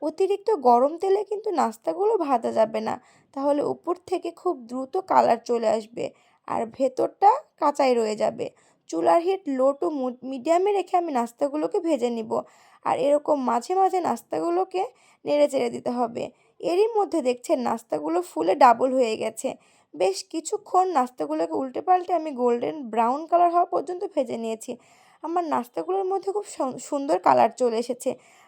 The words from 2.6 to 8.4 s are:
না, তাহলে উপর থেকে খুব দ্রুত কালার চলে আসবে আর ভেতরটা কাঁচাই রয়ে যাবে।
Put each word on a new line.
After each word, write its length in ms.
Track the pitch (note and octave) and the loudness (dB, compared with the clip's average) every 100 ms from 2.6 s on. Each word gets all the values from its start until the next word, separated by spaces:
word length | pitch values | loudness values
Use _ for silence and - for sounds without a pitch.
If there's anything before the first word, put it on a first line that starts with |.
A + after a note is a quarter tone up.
| A3 A3 | 0 0
না, 200 | A3 - _ _ _ | -4 -6 _ _ _
তাহলে 280 | C#4 C#4+ D4 | -4 0 0
উপর 320 | - B3+ - F4 - | 0 -2 -4 -6 -4
থেকে 260 | F4+ E4+ | -4 -6
খুব 240 | E4 F4+ C#4 A3+ | -6 -4 -4 -8
দ্রুত 280 | B3+ C4 F#4 | -8 -6 -4
কালার 400 | F#4 C4 B3 A#3 - | 2 4 6 2 0
চলে 220 | A#3+ A3 | 0 0
আসবে 380 | A3 A3 A#3+ - _ _ _ - | 0 -4 -10 -10 _ _ _ -8
আর 140 | - A3+ | -6 -6
ভেতরটা 640 | - C4 B3+ - - G4+ C5 - - | -2 -2 0 -4 4 4 4 -2 -2
কাঁচাই 340 | D4 D4 C4+ | -2 2 2
রয়ে 220 | B3 A3 G#3+ | 2 0 0
যাবে। 340 | - - | -2 -2